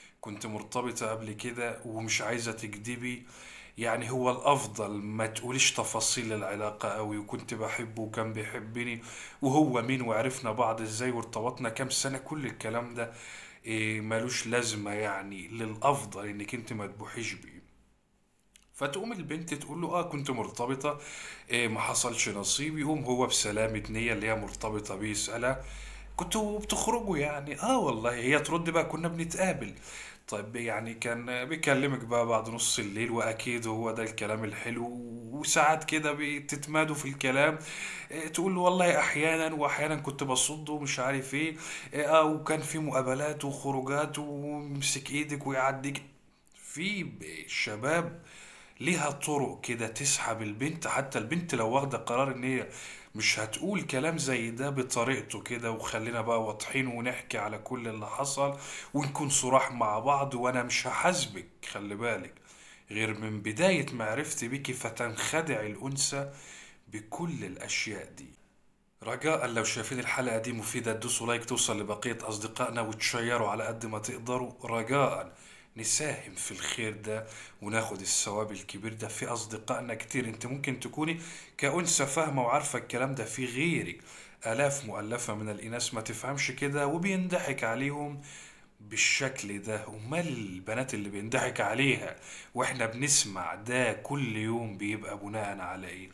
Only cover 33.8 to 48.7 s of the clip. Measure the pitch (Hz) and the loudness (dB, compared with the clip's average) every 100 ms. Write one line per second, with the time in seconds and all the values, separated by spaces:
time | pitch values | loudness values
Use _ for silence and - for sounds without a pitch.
33.8 | 113 113 110 - 104 110 110 101 117 120 | 0 0 -2 -2 -2 0 -2 -4 -4 -4
34.8 | 120 120 120 117 113 135 147 165 151 156 | -4 -6 -8 -10 -8 -4 2 6 6 6
35.8 | - 156 151 147 147 147 143 143 143 156 | 4 2 2 0 0 -2 -4 -6 0 2
36.8 | 156 147 139 139 135 135 151 156 - - | 2 2 -4 -2 2 6 6 6 -2 -8
37.8 | - - - 151 160 160 190 180 180 185 | -8 -8 -8 -6 -4 0 2 4 6 8
38.8 | 175 151 - 147 156 160 160 156 143 - | 6 6 4 4 4 4 2 2 2 2
39.8 | 151 151 147 - 139 127 - 156 151 151 | 0 0 -2 -2 2 4 2 0 -4 -4
40.8 | 143 139 127 139 131 139 160 156 - - | -2 0 2 0 0 0 -2 -2 -8 -10
41.8 | - 143 147 160 156 156 151 160 143 160 | -4 0 8 8 8 6 2 0 0 -2
42.8 | 151 131 127 131 147 143 143 139 139 135 | 0 2 2 2 0 -2 -4 -2 -2 0
43.8 | 131 139 151 151 147 143 147 147 147 139 | 2 2 0 -2 -6 -4 -4 -6 -6 -2
44.8 | 139 135 - 143 147 143 139 135 131 135 | 0 0 -2 -2 -2 -2 0 2 2 2
45.8 | 135 139 - - _ _ _ - - 143 | -2 -4 -8 -20 _ _ _ -20 -12 -4
46.8 | 185 208 156 101 78 80 78 - - 104 | -2 -2 -4 -8 -10 -10 -6 -4 -2 0
47.8 | 127 170 170 - - - - - - | 2 2 2 -6 -16 -18 -18 -20 -18